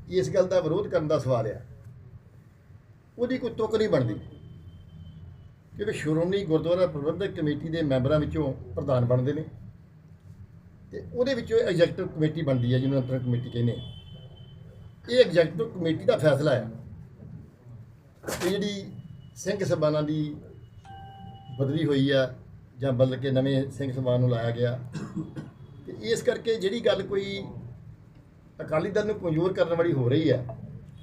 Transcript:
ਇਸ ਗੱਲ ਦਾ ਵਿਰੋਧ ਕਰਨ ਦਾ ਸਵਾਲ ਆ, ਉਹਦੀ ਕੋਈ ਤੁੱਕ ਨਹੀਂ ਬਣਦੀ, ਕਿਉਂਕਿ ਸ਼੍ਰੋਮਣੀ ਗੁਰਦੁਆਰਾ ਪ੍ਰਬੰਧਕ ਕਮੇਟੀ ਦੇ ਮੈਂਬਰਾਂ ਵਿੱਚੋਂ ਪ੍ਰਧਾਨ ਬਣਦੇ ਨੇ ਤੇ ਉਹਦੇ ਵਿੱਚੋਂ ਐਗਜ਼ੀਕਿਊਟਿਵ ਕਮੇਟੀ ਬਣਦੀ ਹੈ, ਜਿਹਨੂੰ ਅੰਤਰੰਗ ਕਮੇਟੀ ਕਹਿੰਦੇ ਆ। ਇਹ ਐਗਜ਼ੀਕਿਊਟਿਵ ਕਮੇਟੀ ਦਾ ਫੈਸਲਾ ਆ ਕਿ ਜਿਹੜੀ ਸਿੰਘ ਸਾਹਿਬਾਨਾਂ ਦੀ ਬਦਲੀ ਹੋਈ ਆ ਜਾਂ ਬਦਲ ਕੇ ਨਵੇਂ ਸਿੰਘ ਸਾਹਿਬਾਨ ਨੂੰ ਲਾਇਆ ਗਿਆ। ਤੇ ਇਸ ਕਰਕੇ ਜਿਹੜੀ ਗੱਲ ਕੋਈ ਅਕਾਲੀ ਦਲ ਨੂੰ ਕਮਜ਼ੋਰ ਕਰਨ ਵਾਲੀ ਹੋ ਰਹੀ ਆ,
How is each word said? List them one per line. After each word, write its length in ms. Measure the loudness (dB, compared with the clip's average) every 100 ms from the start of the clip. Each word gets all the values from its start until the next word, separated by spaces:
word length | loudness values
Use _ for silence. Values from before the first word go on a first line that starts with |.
| -4
ਇਸ 200 | 0 2
ਗੱਲ 180 | 4 4
ਦਾ 120 | 4
ਵਿਰੋਧ 280 | 2 0 0
ਕਰਨ 200 | 0 2
ਦਾ 100 | 0
ਸਵਾਲ 280 | 2 0 0
ਆ, 120 | -6 -12 -18 -20 -20 -20 -20 -20 -20 -20 -20 -20 -20 -20 -20 -16 -4
ਉਹਦੀ 200 | -2 -2
ਕੋਈ 140 | -4
ਤੁੱਕ 240 | -2 0 2
ਨਹੀਂ 120 | 4
ਬਣਦੀ, 240 | 2 2 -2 -10 -16 -18 -18 -20 -20 -18 -18 -16 -16 -18 -18 -20 -20 -16 -8
ਕਿਉਂਕਿ 160 | -4
ਸ਼੍ਰੋਮਣੀ 500 | -2 0 2 2 0 2
ਗੁਰਦੁਆਰਾ 400 | 2 4 2 2
ਪ੍ਰਬੰਧਕ 460 | 0 -2 -2 -2 -2
ਕਮੇਟੀ 340 | -2 0 -2
ਦੇ 120 | -2
ਮੈਂਬਰਾਂ 360 | 2 2 4 2
ਵਿੱਚੋਂ 340 | 2 0 -2 -4 -8 -6
ਪ੍ਰਧਾਨ 300 | 0 2 4
ਬਣਦੇ 280 | 4 2
ਨੇ 120 | -2 -6 -12 -18 -20 -20 -20 -20 -20 -20 -20 -20 -20 -20 -20 -16
ਤੇ 120 | -14 -6
ਉਹਦੇ 200 | -2 0
ਵਿੱਚੋਂ 260 | 0 2 2
ਐਗਜ਼ੀਕਿਊਟਿਵ 480 | 4 6 4 4 -4
ਕਮੇਟੀ 340 | 0 0 2
ਬਣਦੀ 320 | 0 2 4
ਹੈ, 60 | 2
ਜਿਹਨੂੰ 220 | 2 0
ਅੰਤਰੰਗ 200 | 0 -2
ਕਮੇਟੀ 280 | 0 -2 -2
ਕਹਿੰਦੇ 240 | 0 0
ਆ। 20 | 0 -8 -14 -18 -18 -18 -20 -20 -20 -20 -20 -20 -14 2
ਇਹ 100 | 6
ਐਗਜ਼ੀਕਿਊਟਿਵ 500 | 8 6 4 2 -4
ਕਮੇਟੀ 360 | -2 0 0 2
ਦਾ 120 | 4
ਫੈਸਲਾ 340 | 6 4 4
ਆ 180 | 2 0 -10 -14 -16 -18 -18 -16 -16 -18 -20 -20 -20 -20 -20 -20 -16 -8
ਕਿ 180 | -2 0
ਜਿਹੜੀ 360 | 0 -2 -4 -10 -14 -16 -18 -18 -8
ਸਿੰਘ 280 | -4 -2
ਸਾਹਿਬਾਨਾਂ 400 | 0 2 4 2
ਦੀ 320 | 0 0 -2 -6 -14 -20 -20 -20 -20 -18 -18 -16 -16 -16 -10 -4
ਬਦਲੀ 260 | -2 0 2
ਹੋਈ 240 | 4 4
ਆ 240 | 4 2 -2 -18 -20 -20 -6
ਜਾਂ 120 | 0
ਬਦਲ 240 | 4 2 2
ਕੇ 160 | 0
ਨਵੇਂ 380 | 2 2 2 0
ਸਿੰਘ 200 | -4 -6
ਸਾਹਿਬਾਨ 260 | -2 2 4
ਨੂੰ 80 | 4
ਲਾਇਆ 220 | 2 0
ਗਿਆ। 280 | 0 0 -2 -8 -10 -8 -8 -8 -10 -14 -16 -20 -18 -14
ਤੇ 80 | -8 -2
ਇਸ 100 | -2
ਕਰਕੇ 320 | -2 -6 -2 0
ਜਿਹੜੀ 240 | -2 0 2
ਗੱਲ 160 | 0
ਕੋਈ 400 | 0 -4 -4 -6 -10 -12 -14 -16 -18 -20 -20 -20 -20 -20 -20 -14
ਅਕਾਲੀ 300 | -2 0 2
ਦਲ 140 | 2 0
ਨੂੰ 80 | 0
ਕਮਜ਼ੋਰ 380 | 0 2 2
ਕਰਨ 200 | 2 2
ਵਾਲੀ 200 | 2 2
ਹੋ 140 | 2 2
ਰਹੀ 200 | 4 4
ਆ, 140 | 2 -2 -10 -14 -16 -16 -20